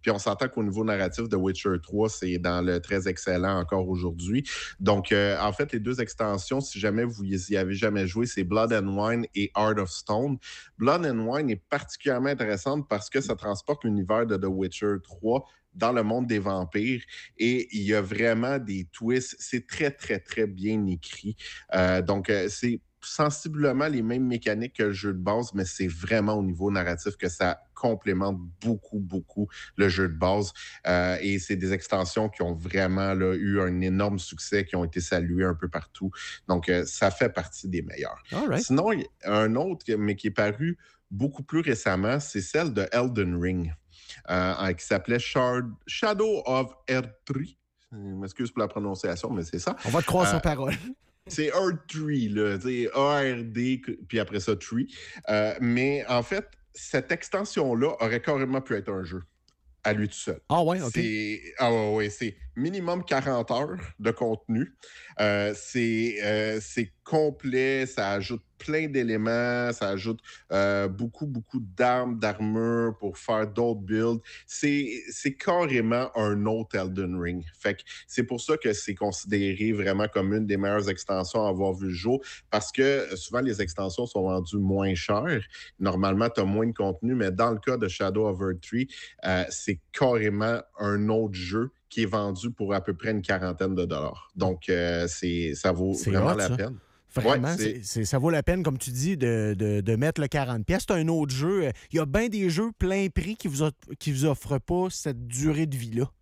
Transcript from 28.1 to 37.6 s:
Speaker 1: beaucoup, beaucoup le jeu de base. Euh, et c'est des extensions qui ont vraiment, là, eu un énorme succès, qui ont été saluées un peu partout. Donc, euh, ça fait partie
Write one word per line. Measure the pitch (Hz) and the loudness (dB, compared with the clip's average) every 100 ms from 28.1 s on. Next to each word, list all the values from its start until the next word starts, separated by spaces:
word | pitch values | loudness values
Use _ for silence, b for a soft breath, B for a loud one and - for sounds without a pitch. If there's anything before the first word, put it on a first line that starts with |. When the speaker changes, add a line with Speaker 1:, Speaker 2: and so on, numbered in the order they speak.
| 92 98 95 87 85 | 0 0 -2 -8 -4
Speaker 1:
beaucoup, | 113 107 - 107 | -2 -2 -2 -6
beaucoup | 95 92 85 - 104 B B - | -2 -4 -4 -4 -4 B B 2
le | 101 | 2
jeu | 90 95 | 4 0
de | 80 | 2
base. | 90 98 95 - B B - | 2 4 0 -6 B B 2
Euh, | 90 90 90 | 2 4 0
et | 98 98 | 0 -2
c'est | - 101 | -2 -2
des | 92 | 0
extensions | 95 - 98 90 - 110 | -2 0 0 0 0 0
qui | - | 0
ont | 87 | -2
vraiment, | 82 87 95 95 95 98 | -2 -2 0 2 2 2
là, | 95 92 | 2 2
eu | 92 101 98 | 2 2 2
un | 92 90 | 2 2
énorme | 92 95 101 101 | 2 2 2 0
succès, | - 80 - 101 | -6 -10 -2 0
qui | 95 | 0
ont | 90 | -2
été | 85 90 | -2 -2
saluées | 85 90 85 87 | 0 0 2 2
un | 92 | 2
peu | 82 87 | 0 -4
partout. | 80 - - 95 B B B - | -6 -10 -6 -8 B B B 0
Donc, | 90 82 | 0 4
euh, | 90 | 2
ça | - - 98 | 2 2 2
fait | - - | 4 0
partie | - 85 - | 0 -6 -8